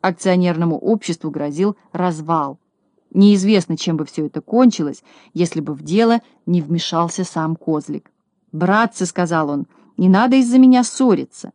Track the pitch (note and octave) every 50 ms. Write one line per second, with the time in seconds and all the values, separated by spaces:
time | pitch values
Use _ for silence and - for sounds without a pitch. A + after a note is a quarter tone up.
0 | - F#3+ F3+ _ - F#3+ F3+ F3+ F3+ F3 F3 D#3+ E3+ E3+ D#3+ - - - A3+ G#3+
1 | - - E3+ - - D#3+ C#3+ D3+ D3 D3 C#3+ D#3 F#3+ G3+ G3+ _ _ _ _ E3+
2 | F3+ F3+ E3 D#3 D#3 D#3 E3 D#3+ D3 C#3 C3+ _ _ _ _ _ _ _ _ _
3 | _ _ - - G3 G#3 G#3 G3 F#3 G3+ A3 G3 E3+ - E3 D#3 - - E3 D3+
4 | D#3 D3 - - D3+ D3 _ D#3 - - - A#3 C4 B3 - - E3 D3 C#3 -
5 | _ _ _ _ _ _ _ D#3+ F3 E3+ - D#3+ D3+ C#3+ D3+ C3+ D3+ D3 E3+ G#3
6 | A3+ A#3 A#3 A#3 _ _ _ _ _ - F3 F3 D#3 C#3+ E3+ E3 - - - E3
7 | E3+ E3+ E3 - F#3 - - E3+ D#3+ D#3+ E3 E3 - - D#3+ D3+ C#3+ - D3+ C#3+
8 | _ _ _ _ _ _ _ _ _ _ - D3+ F3 F3+ G3 G#3+ A#3 A3+ A3+ -
9 | F#3 F3 - - F3+ E3 E3+ E3 D#3 C#3+ C#3+ C#3+ C#3+ _ _ _ _ _ _ -
10 | F#3 F#3 F#3 F#3+ A3+ B3 A#3+ C4+ B3+ A#3+ A#3+ C4 C4 B3+ B3+ B3 B3 A#3+ - -
11 | C4 B3+ G3 D#3 C3 - _ - - - _